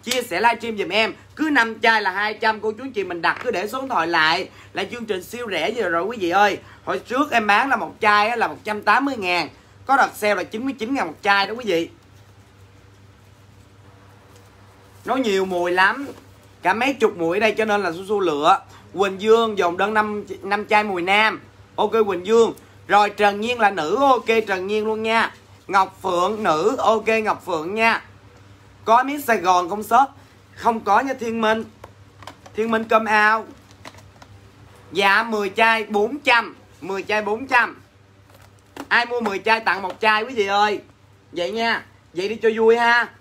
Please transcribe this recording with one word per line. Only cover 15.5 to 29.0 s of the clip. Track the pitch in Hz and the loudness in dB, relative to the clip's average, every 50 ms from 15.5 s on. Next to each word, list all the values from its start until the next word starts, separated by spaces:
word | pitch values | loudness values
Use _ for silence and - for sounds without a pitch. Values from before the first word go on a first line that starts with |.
| 180 175 175 175 | -2 -2 0 0
lắm. | 180 185 185 196 226 269 285 - - - - - - - - - - - | 2 2 2 2 2 -2 -8 -12 -14 -18 -20 -20 -20 -20 -20 -20 -20 -6
Cả | - 170 190 | -2 -2 0
mấy | 220 247 269 269 | 0 0 -2 0
chục | - 226 208 - 175 | 2 0 0 0 0
mùi | 165 165 175 202 | -2 -2 0 0
ở | |
đây | 226 214 | 0 0
cho | - - 220 | 0 0 0
nên | 214 208 202 196 | 0 0 0 0
là | 175 | -4
Su | 160 170 196 190 | -6 -8 -6 -4
Su | 214 202 | -2 0
lựa. | 190 170 151 143 147 165 190 - - - - - - - - | 0 0 0 2 4 4 4 4 0 -12 -20 -20 -20 -14 -4
Quỳnh | 170 202 196 190 190 | -2 -2 -2 -2 -4
Dương | 196 220 220 233 233 226 214 190 | 4 4 6 6 4 0 0 0
dồn | 185 175 170 185 | 0 -2 0 0
đơn | 190 208 214 | -2 0 2
năm, | 214 214 214 208 208 196 190 185 - | 0 0 0 -4 -8 -8 -10 -16 -14
năm | - 196 202 208 208 | -6 -4 -4 -4 -2
chai | - 214 208 214 | 2 2 2 2
mùi | 214 190 180 | 0 -4 -4
nam. | 170 185 196 208 220 220 196 143 - - _ - - - - | -2 0 2 2 2 2 0 -4 -14 -20 _ -20 -20 -16 -4
Ok | - 220 214 190 226 220 202 | -2 -2 0 2 0 2 2
Quỳnh | 185 175 180 | 0 -4 -2
Dương. | 190 226 233 226 196 147 - - - - - - - | 2 4 4 4 4 2 -8 -16 -20 -20 -20 -4 2
Rồi | 185 208 208 208 | 4 4 4 2
Trần | 202 - 208 202 202 202 | 2 2 2 2 2 0
Nhiên | 214 233 247 240 | -4 -4 0 2
là | 226 202 | 2 2
nữ. | 202 180 156 151 196 | 2 0 -2 -2 0
Ok | 254 285 277 254 233 226 - 226 226 220 226 | 2 4 4 4 4 2 2 2 2 2 0
Trần | 196 185 185 196 | -4 -4 -2 -2
Nhiên | 208 214 214 | -2 -2 -2
luôn | 220 220 220 220 | -2 -4 -2 -2
nha. | 220 226 226 208 - - - - - - - _ - | 0 0 0 0 -2 -4 -14 -20 -20 -20 -20 _ 0
Ngọc | 175 196 190 190 - - | 2 2 2 2 -4 -8
Phượng | - 190 180 175 180 196 220 214 214 | -4 -2 0 0 0 0 -2 -2 0
nữ. | 180 156 151 170 214 269 - | 0 0 2 2 0 0 2
Ok | - 196 226 220 208 220 220 220 220 | 2 2 2 2 2 0 -2 0 0
Ngọc | 208 180 - - | -2 -4 -4 -4
Phượng | - 180 160 151 170 202 | -6 -6 -4 -4 -6 -4
nha. | 220 226 226 220 - - - - - - - - - - - - - - - - - - | 0 0 2 0 0 -6 -12 -20 -20 -20 -20 -20 -20 -20 -20 -20 -20 -20 -20 -20 -10 2
Có | - 220 240 | 4 4 4